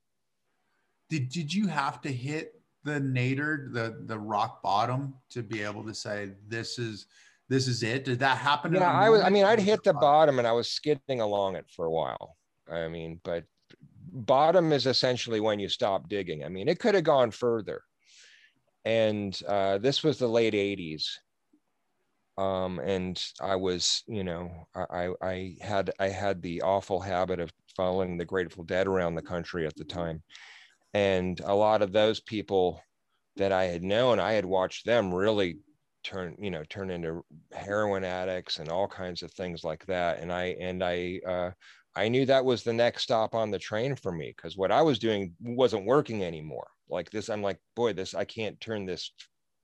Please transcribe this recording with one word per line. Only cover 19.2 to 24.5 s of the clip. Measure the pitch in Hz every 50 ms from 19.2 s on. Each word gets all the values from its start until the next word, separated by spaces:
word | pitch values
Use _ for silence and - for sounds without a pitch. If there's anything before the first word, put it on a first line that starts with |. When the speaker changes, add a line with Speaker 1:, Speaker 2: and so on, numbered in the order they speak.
| 101 98 92 - - -
Speaker 2:
uh, | 101 101 95 98 98 98
this | 107 135 135 - -
was | 156 127 -
the | 127 117
late | 113 117 117 110 104
eighties. | 101 98 101 101 95 87 78 78 76 - - - - _ _ _ _ _ _ _ _ _ _ _ _ _ _ _ _ _ _ _ _ _ _ _ 95
Um, | 95 95 95 92 92 92 92 82
and | 65 92 98 92 90 92 87 - - - - -
I | - 95 98 92
was, | 95 92 90 87 - - - - - -
you | 117 104 95
know, | 90 82 85 90 87